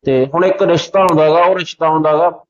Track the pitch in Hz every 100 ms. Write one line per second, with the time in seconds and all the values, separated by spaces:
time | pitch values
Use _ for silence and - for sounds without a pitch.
0 | - 131 131 160 185 190 190 170 - 196
1 | 185 156 156 165 175 185 160 - 160 156
2 | 156 151 170 156